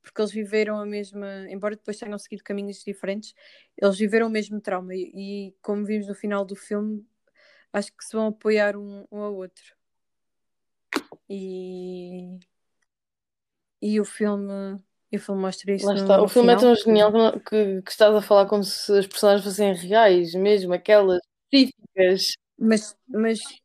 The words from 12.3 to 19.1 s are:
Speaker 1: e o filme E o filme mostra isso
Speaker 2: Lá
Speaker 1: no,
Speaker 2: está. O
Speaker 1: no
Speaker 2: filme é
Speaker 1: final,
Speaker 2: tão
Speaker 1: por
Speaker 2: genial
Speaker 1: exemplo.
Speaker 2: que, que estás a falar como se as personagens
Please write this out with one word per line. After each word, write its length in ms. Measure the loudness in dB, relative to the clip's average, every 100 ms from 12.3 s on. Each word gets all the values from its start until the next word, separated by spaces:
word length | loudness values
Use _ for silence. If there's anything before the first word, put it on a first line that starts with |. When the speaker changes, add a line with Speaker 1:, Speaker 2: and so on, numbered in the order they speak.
| -20 _ _ _ _ _ _ _ _ _ _ _ _ _ _
Speaker 1:
e 200 | -4 -4
o 40 |
filme 800 | -4 -4 -4 -4 -8 -10 -10 -14 _ _ _
E 20 | -10
o 40 |
filme 200 | -8 -6
mostra 300 | -6 -6 -6
isso 140 | -4 -2
Speaker 2:
Lá 80 | -2
Speaker 1:
no, 60 |
Speaker 2:
está. 180 | 4 4
O 40 | 6
Speaker 1:
no 20 |
Speaker 2:
filme 240 | 4 6
é 40 | 6
Speaker 1:
final, 0 |
Speaker 2:
tão 180 | 6 4
Speaker 1:
por 0 |
Speaker 2:
genial 300 | 4 6 6
Speaker 1:
exemplo. 280 | 4 2 0 -2
Speaker 2:
que, 340 | 0 0 -2
que 80 | -8
estás 220 | 4 6
a 60 | 6
falar 240 | 6 4 6
como 180 | 0
se 260 | -2 -8 2 2
as 80 |
personagens 380 | 2